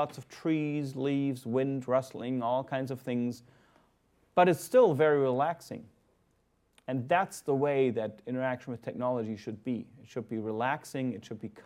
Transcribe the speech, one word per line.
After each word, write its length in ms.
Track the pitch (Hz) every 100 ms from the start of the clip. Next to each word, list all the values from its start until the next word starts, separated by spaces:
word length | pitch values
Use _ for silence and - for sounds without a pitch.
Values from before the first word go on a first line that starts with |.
lots 120 | 147 -
of 100 | -
trees, 680 | - 170 156 151 147 139
leaves, 520 | 135 139 139 139 127 117
wind 420 | 123 135 135 127
rustling, 540 | 127 127 87 117 131
all 200 | 117 127
kinds 280 | 135 135 131
of 100 | 127
things. 420 | - 123 120 120 - _ _ _ _ _ _ _ _
But 140 | - 180
it's 140 | 165
still 320 | - 254 233
very 240 | 139 156 147
relaxing." 680 | 135 127 151 165 - 110 - _ _ _ _ _ _ _ _ _ -
And 220 | 131 123
that's 320 | 175 190 -
the 140 | -
way 360 | 135 147 139 131
that 320 | 113 107 107 -
interaction 440 | 127 131 127 -
with 120 | 120
technology 540 | - - 123 127 110 104
should 260 | 120 107
be. 220 | - 117 - -
It 60 | -
should 200 | 127 117
be 100 | 113
relaxing, 760 | 107 110 123 147 - 139 131
it 120 | 113
should 160 | - 110
be 100 | 107 -